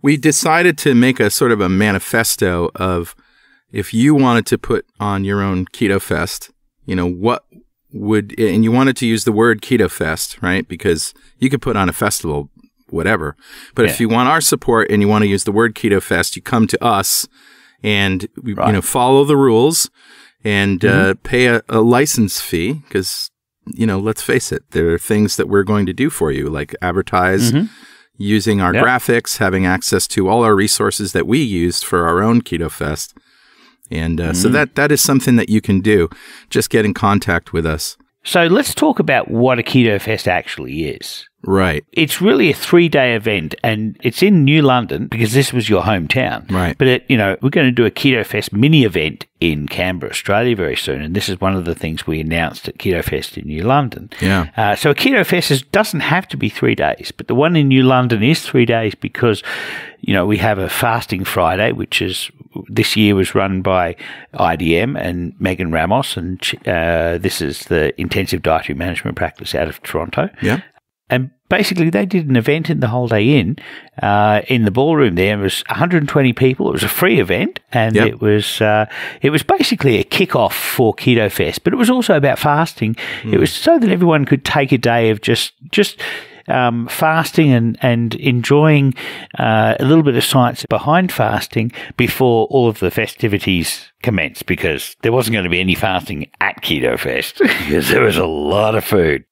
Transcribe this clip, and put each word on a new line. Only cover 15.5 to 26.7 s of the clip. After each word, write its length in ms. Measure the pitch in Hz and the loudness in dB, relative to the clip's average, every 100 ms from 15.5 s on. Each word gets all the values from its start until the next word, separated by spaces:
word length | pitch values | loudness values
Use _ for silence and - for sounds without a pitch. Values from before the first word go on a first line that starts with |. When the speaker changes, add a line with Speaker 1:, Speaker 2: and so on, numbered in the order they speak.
Speaker 1:
word 240 | 101 117 110 | 2 0 0
Keto 260 | 110 98 | 0 0
Fest, 340 | - 92 87 - | 0 -2 -2 -6
you 60 | |
come 260 | - 120 107 | -4 0 2
to 160 | - | 0
us 440 | 120 101 - - - _ _ _ _ _ | 0 0 0 -4 -6 _ _ _ _ _
and, 440 | 107 101 101 95 104 - | -2 0 0 -2 -6 -12
we, 100 | 123 | -10
you 40 | 101 | -2
Speaker 2:
Right. 160 | - | 0
Speaker 1:
know, 80 | 101 | 0
follow 420 | - 131 123 135 143 | 0 0 4 4 4
the 120 | 143 | 4
rules 520 | 135 110 135 165 - _ _ - - _ | 4 4 2 0 -4 _ _ -20 -20 _
and, 380 | 110 101 101 95 | -2 0 0 2
Speaker 2:
Mm-hmm. 280 | 104 95 95 | 2 4 2
Speaker 1:
uh, 20 | 95 | 0
pay 240 | - 123 123 | -2 2 2
a, 140 | 117 - | 2 0
a 100 | 113 | 2
license 580 | 113 123 147 - 101 - | 4 4 2 0 -2 -2
fee 400 | - 82 90 151 - | -6 -4 -4 -6 -4
'cause, 420 | 98 92 - - _ _ _ - | -4 -4 -8 -12 _ _ _ -16
you 180 | 110 110 | -4 -2
know, 120 | 95 | 0
let's 220 | 104 107 | -4 -4
face 300 | - - - | -4 -6 -6
it, 120 | - _ | -10 _
there 220 | - 82 | -2 0
are 40 | 85 | -2
things 380 | - 104 104 - | -2 0 0 0
that 100 | - | 0
we're 140 | 101 | 0
going 220 | 98 104 95 | 2 -2 -2
to 60 | |
do 160 | 92 143 | -2 -4
for 220 | - 80 | -2 -2
you, 180 | 69 73 | -2 -4
like 260 | 76 73 | -6 -8